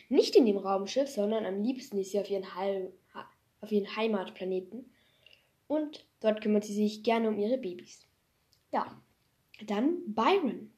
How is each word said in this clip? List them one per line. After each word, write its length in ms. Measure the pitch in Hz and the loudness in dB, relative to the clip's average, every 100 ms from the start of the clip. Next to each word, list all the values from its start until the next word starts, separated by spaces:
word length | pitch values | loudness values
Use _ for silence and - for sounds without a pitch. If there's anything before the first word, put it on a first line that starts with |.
| - | 0
nicht 280 | 285 - 415 | 2 6 6
in 100 | 226 | 6
dem 120 | 196 | 4
Raumschiff, 500 | 190 196 202 262 277 | 0 -2 0 -2 -2
sondern 360 | - 208 220 | 0 0 0
am 180 | 190 196 | -2 -2
liebsten 360 | 220 262 - 202 | -2 -2 -4 -4
ist 140 | 190 | -2
sie 80 | 202 | -2
auf 100 | 190 | -2
ihren 240 | 196 185 | -4 -4
Heim-, 380 | 180 196 196 185 - _ | -4 -2 -2 -4 -10 _
ha-, 140 | - - _ _ _ | -18 -18 _ _ _
auf 120 | 214 | -2
ihren 240 | 208 196 - | 0 0 -2
Heimatplaneten. 960 | 226 208 185 - 185 185 185 226 - _ _ _ _ - _ _ - | 0 0 -4 -6 -4 -4 -4 -12 -16 _ _ _ _ -20 _ _ -4
Und 380 | 302 302 311 - _ | -2 -2 -8 -20 _
dort 200 | 220 214 | 0 0
kümmert 240 | 214 208 | 2 2
sie 100 | 208 | 2
sich 280 | 208 208 208 | 0 0 0
gerne 260 | - 226 220 | 0 2 2
um 100 | 202 | 0
ihre 200 | 208 262 | 0 0
Babys. 480 | 185 175 - - _ _ _ _ _ _ _ | -2 -10 -14 -20 _ _ _ _ _ _ _
Ja, 280 | 240 - - _ _ _ _ _ - 208 | -4 -4 -8 _ _ _ _ _ -16 -4
dann 320 | 208 277 349 220 | 0 2 0 -2
Byron. 580 | 214 240 392 285 180 - | 0 4 4 2 -4 -10